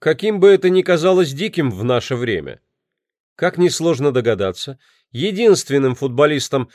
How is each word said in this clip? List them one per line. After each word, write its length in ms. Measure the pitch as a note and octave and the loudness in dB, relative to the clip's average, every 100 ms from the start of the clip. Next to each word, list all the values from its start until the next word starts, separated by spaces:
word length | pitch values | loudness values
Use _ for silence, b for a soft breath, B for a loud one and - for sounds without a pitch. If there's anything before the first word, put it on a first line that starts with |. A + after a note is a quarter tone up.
каким 400 | D3+ D#3 G#3+ G3+ | -2 -2 -2 4
бы 80 | G3 | 4
это 220 | F#3+ F#3 | 6 4
ни 120 | F#3 | 0
казалось 500 | F3+ E3+ F3+ F#3 D#3 | 2 0 2 2 0
диким 380 | C3+ G#3 F3 C#3 | -4 -6 -2 -4
в 140 | F#2+ | -2
наше 320 | A#2+ A#2+ - B2 | -2 -2 -2 -4
время. 440 | A#2 F2+ C2+ A1 _ _ _ _ _ _ _ - | -2 -2 -6 -16 _ _ _ _ _ _ _ -4
Как 220 | F3+ E3+ | -4 2
несложно 520 | F3+ - E3 C3+ C#3+ | 0 2 -2 0 0
догадаться, 720 | B2+ A#2 G2+ F#2+ F2+ - C3 _ _ _ | 0 -2 -2 -4 -6 -12 -16 _ _ _
единственным 840 | B2 G3 F#3+ A#3 E3+ - C#3 C3 | -6 -6 2 4 4 2 0 0
футболистом, 720 | B2 C3+ A#2+ D3+ D3 - C3+ B2 | -2 -4 0 0 0 -4 -4 -6